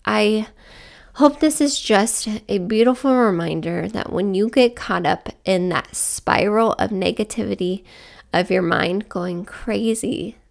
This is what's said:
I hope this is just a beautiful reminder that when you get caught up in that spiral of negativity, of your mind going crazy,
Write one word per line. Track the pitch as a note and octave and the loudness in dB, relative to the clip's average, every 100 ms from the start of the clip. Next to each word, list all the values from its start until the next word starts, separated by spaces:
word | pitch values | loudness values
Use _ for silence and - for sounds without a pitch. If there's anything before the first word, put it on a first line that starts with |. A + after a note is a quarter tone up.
| - | -2
I | G#3+ G#3 G#3+ G#3+ - - - - - - - | 2 2 0 -4 -12 -20 -20 -20 -20 -12 4
hope | D4 D4 | 4 4
this | D#4 D4+ | 0 2
is | C#4+ - | 0 0
just | - G3+ A3+ - A3+ G#3+ - | 2 2 2 -2 -4 -6 -4
a | G3+ | -4
beautiful | F3 G#3+ A#3+ B3 C4+ B3+ | 0 2 4 2 2 4
reminder | A3+ F3 E3 D#3+ D#3+ F3 E3+ | 4 2 -2 -4 -4 -4 -4
that | - - | -6 -6
when | E3+ G3+ | -4 -2
you | F#3+ A3 | 0 0
get | C4 A#3+ A#3+ | 2 2 0
caught | - F3+ E3 | -4 -2 0
up | - - - | -2 -4 -8
in | - F#3+ F3+ | -2 0 0
that | E3 - | -2 -4
spiral | - - - - - G3+ G#3+ A3+ | -6 -4 -4 0 2 2 2 2
of | - G3 | 0 -2
negativity, | G3 F3+ F3+ G#3+ - G#3 G3 F3+ F#3+ - - - - - | 0 0 0 -4 -4 -4 -2 -2 -4 -8 -20 -20 -20 -4
of | F3+ F#3 | -2 2
your | F#3 | 0
mind | F3 E3+ E3+ F#3+ G#3 | 2 0 0 -2 -4
going | F#3 F3 F3 | -6 -6 -6
crazy, | G3 - - G#3 A3+ A3+ - - G#3+ - _ | -10 -10 -6 -2 -2 -2 -2 -4 -8 -12 _